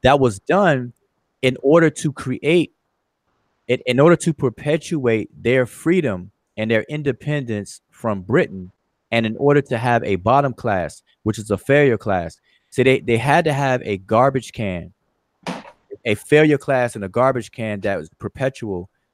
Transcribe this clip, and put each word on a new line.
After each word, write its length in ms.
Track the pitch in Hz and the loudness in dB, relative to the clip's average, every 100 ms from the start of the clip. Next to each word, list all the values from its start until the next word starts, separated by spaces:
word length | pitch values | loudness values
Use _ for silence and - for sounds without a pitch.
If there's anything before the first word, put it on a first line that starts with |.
that 160 | 127 143 | 2 4
was 200 | 127 98 | 2 0
done 520 | - 175 190 135 123 - _ _ _ _ | 0 2 2 0 -4 -14 _ _ _ _
in 160 | 127 127 | -2 0
order 260 | 135 165 160 | 4 6 4
to 220 | - 156 | 2 -6
create, 640 | - - 127 147 170 151 _ _ _ _ _ _ _ _ _ - | -6 -8 -4 0 2 0 _ _ _ _ _ _ _ _ _ -4
in, 100 | 127 - | -2 0
in 120 | 123 | 4
order 200 | 156 170 | 6 4
to 160 | 175 | 2
perpetuate 960 | 156 131 - 147 156 - 160 123 113 - - | -2 -2 -2 -4 -4 -4 -4 0 0 -2 -6
their 240 | 117 131 123 | 0 0 0
freedom 680 | - 160 185 143 92 92 _ _ - | -4 -2 0 0 -4 -10 _ _ -8
and 120 | 110 | -2
their 140 | 113 | -2
independence 960 | - 151 143 139 - 147 120 107 98 - _ | -2 -6 -4 -4 -4 -6 -4 -8 -8 -16 _
from 320 | _ 113 98 | _ -6 -4
Britain, 480 | 90 135 - 95 92 _ _ _ - | -2 0 0 -6 -16 _ _ _ -6
and 160 | 117 113 | -2 -2
in 120 | 113 | 0
order 240 | 143 147 | 2 2
to 160 | 139 117 | 0 -2
have 260 | 120 117 | 0 0
a 140 | - 95 | 0 -2
bottom 360 | 98 131 143 | 2 2 0
class, 480 | 113 120 95 80 - _ _ | -4 -4 -2 -4 -10 _ _
which 160 | 107 107 | -6 -4
is 100 | 101 | -4
a 80 | 101 | -4
failure 400 | - 143 143 113 | 2 2 4 2
class. 440 | 110 92 82 - _ _ _ | -2 -4 -4 -12 _ _ _
So 120 | - | 0
they, 180 | 127 131 | 2 2
they 160 | - 117 | 2 0
had 260 | 135 156 160 | 2 2 2
to 80 | |
have 280 | 139 139 127 | -2 -2 -2
a 140 | - 98 | -4 -6
garbage 560 | 92 113 135 131 - | 0 2 2 0 -6
can, 400 | - 104 87 82 _ _ _ _ _ - - - - - - 123 | -8 -6 -6 -10 _ _ _ _ _ -12 -12 -14 -20 -20 -8 -4
a 100 | 104 | -4
failure 420 | - 151 156 143 | 2 4 4 2
class 380 | - 131 123 113 | 0 0 -2 -4
and 80 | |
a 60 | 95 | -6
garbage 420 | 117 131 127 107 | 0 0 0 -6
can 300 | - 110 104 | -10 -8 -6
that 160 | 101 95 | -4 -4
was 120 | 80 - | -8 -12
perpetual, 720 | 104 - - - 113 90 95 _ _ | -12 -6 -6 -6 -8 -8 -10 _ _